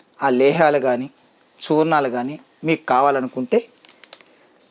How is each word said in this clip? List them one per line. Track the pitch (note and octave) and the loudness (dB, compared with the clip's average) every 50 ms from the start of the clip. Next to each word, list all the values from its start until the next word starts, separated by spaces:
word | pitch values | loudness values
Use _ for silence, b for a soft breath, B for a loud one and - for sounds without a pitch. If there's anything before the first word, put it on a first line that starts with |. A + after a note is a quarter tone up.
| _ _ _ - C#3 | _ _ _ -4 -2
ఆ | C#3 | 0
లేహాలు | B2+ B2 C3+ C#3 D3+ F3 E3 D3 D3 C#3+ | 2 4 2 2 4 4 2 2 2 2
కానీ | B2+ C3 B2 A#2+ C3 D3 _ _ _ _ _ _ _ _ _ - - | 0 0 -2 -2 -6 -10 _ _ _ _ _ _ _ _ _ -14 -4
చూర్ణాలు | - D#3 D3+ D#3 E3 D#3+ D3 C#3 B2 | -2 0 2 2 2 2 0 0 -2
కానీ | A#2+ B2 B2 C3+ D3+ - - _ _ _ D#3 | -4 -4 -6 -6 -8 -12 -16 _ _ _ -4
మీకు | D#3+ D#3+ D#3 - | -4 -4 -4 -2
కావాలనుకుంటే | - C3 B2+ C#3 C#3+ C#3 C3+ B2+ B2 - C3 B2+ - - A#3 - - _ _ _ - _ _ B B B B B B B B B B B B B _ | 0 2 2 4 2 2 0 -4 -6 -6 -8 -4 0 -2 -2 -2 -4 _ _ _ -20 _ _ B B B B B B B B B B B B B _